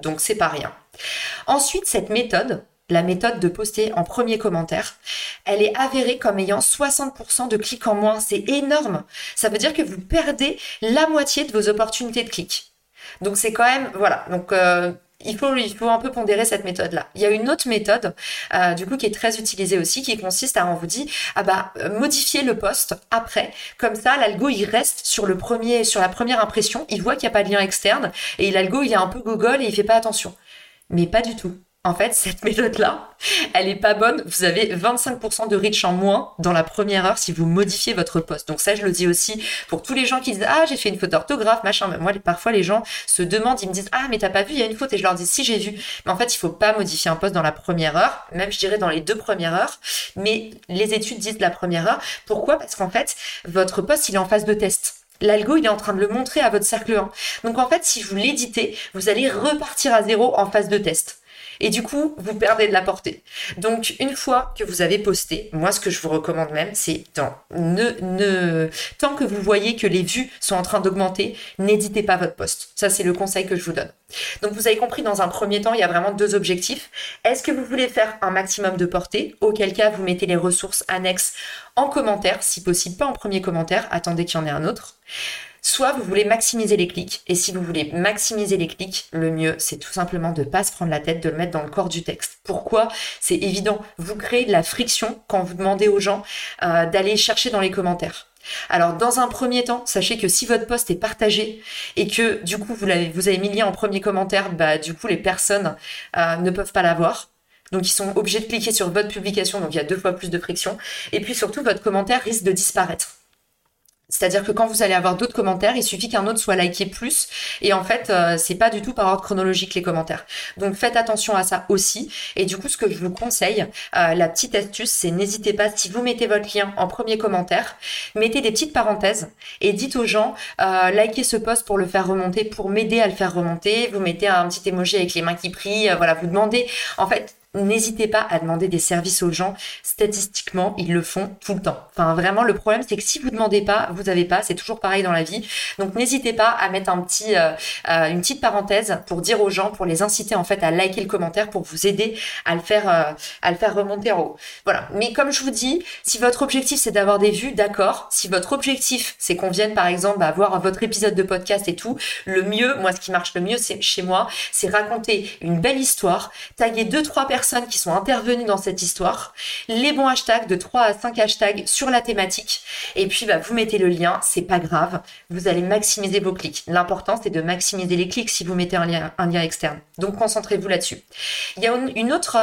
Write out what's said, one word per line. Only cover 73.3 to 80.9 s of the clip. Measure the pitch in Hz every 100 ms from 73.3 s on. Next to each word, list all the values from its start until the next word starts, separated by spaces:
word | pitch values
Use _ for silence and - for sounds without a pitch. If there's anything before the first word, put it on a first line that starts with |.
| 185 190
que | 180
je |
vous | 175
donne. | 147 - - _ - - -
Donc, | 208
vous | 208 226
avez | 220
compris, | 240 -
dans | 220 196
un | 180
premier | - 202 202
temps, | 220
il | 233
y |
a | 175
vraiment | 175 190
deux | 196 208
objectifs. | 202 165 180 - 269 - - - -
Est-ce | 226 254
que | -
vous | 262
voulez | 247 254 254
faire | 247 220 -
un | 190
maximum | 190 190 - 196 185
de |
portée ? | 175 180 - 214 311 -
Auquel | 214 214 196
cas, | 190 214
vous | 208
mettez | 190 180 180
les | 175
ressources | 180 175 190 -
annexes | -